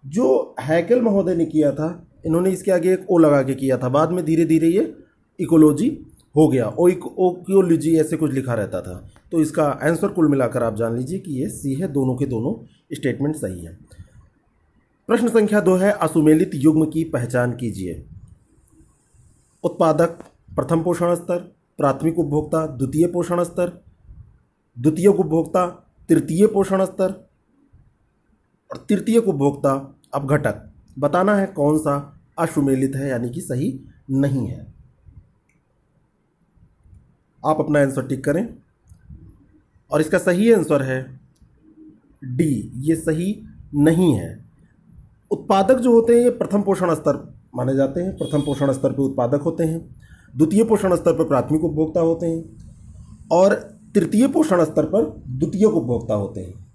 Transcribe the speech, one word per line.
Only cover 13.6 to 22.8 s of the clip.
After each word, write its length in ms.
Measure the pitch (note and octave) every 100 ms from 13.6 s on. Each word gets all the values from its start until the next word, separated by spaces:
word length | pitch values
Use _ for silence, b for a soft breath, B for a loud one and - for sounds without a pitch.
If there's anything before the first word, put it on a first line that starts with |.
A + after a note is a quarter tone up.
| E2+
हैं। 120 | E2+ - b b b _ _ _ _ _ _ _ _ -
प्रश्न 200 | A3 A#3
संख्या 300 | A3+ G#3+ G#3
दो 160 | F3+ F#3
है, 160 | G3
असुमेलित 600 | G3+ D#3+ D#3+ D3+ D#3 F3+
युग्म 320 | C#3+ C#3+ D#3 D#3
की 180 | D#3
पहचान 480 | D#3+ B2+ A#2+ B2 B2
कीजिए। 540 | A#2+ A#2+ F#2 F#2 D#2 - - - - _ _ _ _ - _ _ _ _ _ _ _
उत्पादक 440 | E3+ - E3 D3+ E3 E3+ - _ _ -
प्रथम 280 | C3+ E3
पोषण 320 | E3 E3+ F3 F3
स्तर, 400 | E3+ F3 F3 _ _ -
प्राथमिक 420 | C#3+ C3 D#3+ E3
उपभोक्ता 460 | D3+ D3 D3+ E3 D#3
द्वितीय 400 | B2+